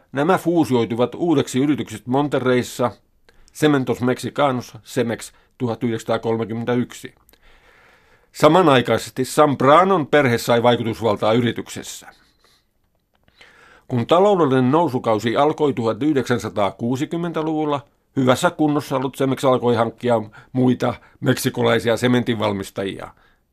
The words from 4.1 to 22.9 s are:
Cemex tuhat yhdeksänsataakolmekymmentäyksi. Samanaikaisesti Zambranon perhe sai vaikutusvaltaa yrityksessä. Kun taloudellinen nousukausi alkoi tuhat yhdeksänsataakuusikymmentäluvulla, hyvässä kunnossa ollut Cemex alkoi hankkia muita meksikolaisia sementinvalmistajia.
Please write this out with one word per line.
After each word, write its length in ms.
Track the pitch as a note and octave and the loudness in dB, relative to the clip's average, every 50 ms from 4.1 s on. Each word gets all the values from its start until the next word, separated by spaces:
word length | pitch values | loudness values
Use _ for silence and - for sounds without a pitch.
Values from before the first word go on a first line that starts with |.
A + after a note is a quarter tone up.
| B2 - - A#2 - - D3 C#3 B2+ B2 A2 - - A2 - | -2 -2 -4 -6 -2 0 0 0 0 -2 -6 -10 -16 -20 -20
Cemex 460 | - - C3+ A#2 A#2 A2 - - - - _ _ _ _ - | -8 -4 -4 -2 -2 -4 -6 -10 -16 -20 _ _ _ _ -8
tuhat 260 | B2+ A#2 A2 - - | -6 -6 -4 -4 -4
yhdeksänsataakolmekymmentäyksi. 1300 | A#2+ A2+ A2+ - - A2+ A2+ - A#2 A2+ A2+ A2+ G2 A2+ A#2 A#2 A#2 B2 B2 A#2+ A#2+ - - - B2+ - _ _ _ _ _ _ _ _ _ _ _ _ _ _ _ _ _ _ _ _ _ _ _ | -4 -4 -4 -4 -4 -4 -2 -2 -2 -2 -2 -4 -6 -6 -6 -4 -2 -2 -2 -2 -4 -8 -14 -18 -18 -20 _ _ _ _ _ _ _ _ _ _ _ _ _ _ _ _ _ _ _ _ _ _ _
Samanaikaisesti 920 | - - - D3+ D#3+ F#3 F3+ D#3 C3+ B2+ A#2+ - A2+ G#2+ - - - - B2+ | -2 2 4 6 6 6 6 6 4 4 4 2 0 -2 -2 -6 -8 -6 -6
Zambranon 800 | - - D3+ D3+ D3+ C3 - B2 C3+ D3 E3 F#3 F#3+ G3 F3+ C#3 - | -2 2 4 4 4 4 2 4 6 6 6 6 4 2 0 0 2
perhe 300 | - D3 C#3+ B2 A#2 A2+ | 2 2 4 2 0 0
sai 260 | - - A#2+ A#2+ A#2 | 0 0 0 2 4
vaikutusvaltaa 720 | A#2+ A#2+ A2+ A2 A2+ G#2+ - A2 A2+ G2+ G2 - G#2+ A2 | 2 2 2 0 -4 -6 -2 -2 -2 -2 0 0 0 2
yrityksessä. 720 | B2 A#2+ A#2 G2+ - - - - - - - - - - - - _ _ _ _ _ _ _ _ _ _ _ _ _ _ _ _ _ _ _ _ _ _ _ _ _ - - _ _ _ _ - _ _ - | 2 0 0 -4 -6 -8 -12 -14 -16 -14 -14 -16 -18 -20 -20 -20 _ _ _ _ _ _ _ _ _ _ _ _ _ _ _ _ _ _ _ _ _ _ _ _ _ -20 -20 _ _ _ _ -20 _ _ -6
Kun 200 | B2+ A#2+ A#2 - | -4 -4 0 2
taloudellinen 640 | D#3+ F3 G3 G#3 G3+ F3 D#3+ C3 C3 C3 B2+ B2 | 2 4 4 4 4 2 2 2 2 2 2 2
nousukausi 640 | C#3+ E3 F3 C#3+ A#2+ B2+ B2 A#2+ A2 G#2 A2 A#2+ G#2+ A2+ | 2 2 2 0 -2 -2 -2 0 -2 0 0 -2 0 2
alkoi 360 | C#3+ D3+ D3 - D3+ C#3+ A#2 | 2 0 0 0 -2 -2 -2
tuhat 300 | - A2+ A2+ A2 G2+ C3+ | -2 -2 -2 -2 0 0
yhdeksänsataakuusikymmentäluvulla, 1800 | D#3 D#3 C3 B2+ - B2 A2+ G#2+ A2 - G#2+ G2+ F#2+ - - B2 A#2 C3 B2 D#3 - F3 E3+ E3+ F3 D#3+ E3 D#3 D#3 D#3+ D#3 D#3 D3 D3 C#3 - _ _ _ _ _ _ | 0 0 0 0 0 -2 -4 -4 -4 -4 -2 -2 -2 -2 -4 -4 -4 -4 -4 -4 -6 -6 -6 -6 -6 -4 -4 -4 -4 -4 -4 -2 -4 -4 -6 -8 _ _ _ _ _ _
hyvässä 360 | C3+ C3 B2+ B2+ - - F3 | 0 2 2 2 2 2 0
kunnossa 440 | E3+ - D3+ D3+ D3 D3 - - C#3+ | 0 0 0 0 0 -2 -2 -4 -4
ollut 220 | C3 C3 C3+ B2+ - | -4 -4 -6 -4 -2
Cemex 260 | C#3 C3+ C3 - - | -2 -2 -2 0 2
alkoi 320 | C3+ B2+ A#2 A2+ A#2+ A#2+ | 2 2 2 2 0 0
hankkia 460 | A2 A#2 A2+ A2 - - A#2+ A#2 A2+ G#2+ G#2+ - - - _ - | 0 0 -2 -4 -4 -2 0 0 0 -2 -6 -12 -20 -20 _ -2
muita 400 | B2+ B2+ B2+ B2 B2+ C3 A#2+ A2 - - _ _ _ | 0 2 2 2 0 -2 -4 -6 -6 -12 _ _ _
meksikolaisia 800 | - C3 B2+ - - B2+ - B2 A#2+ A#2 A#2 A2+ G#2+ A#2 A2+ G#2 | -2 -2 -2 0 -2 -4 -2 0 0 0 0 0 0 0 0 0
sementinvalmistajia. 1080 | A#2+ B2 B2 B2 A#2 B2+ A#2 G#2 G#2+ G#2+ G2+ G2 G2 - - - G2+ G2 | 2 2 2 2 0 -2 -2 -2 -2 -2 -2 -4 -6 -8 -8 -8 -8 -8